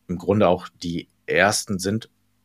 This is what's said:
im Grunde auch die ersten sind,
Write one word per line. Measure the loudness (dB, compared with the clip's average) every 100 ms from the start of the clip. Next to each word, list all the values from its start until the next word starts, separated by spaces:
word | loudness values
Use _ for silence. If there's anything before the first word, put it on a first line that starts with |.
| -10
im | -8
Grunde | 0 2 4
auch | 2 -2 -12
die | -8 -8 -10 _ -2
ersten | 2 2 2 -4 -4
sind, | -2 -4 -6 _ _ _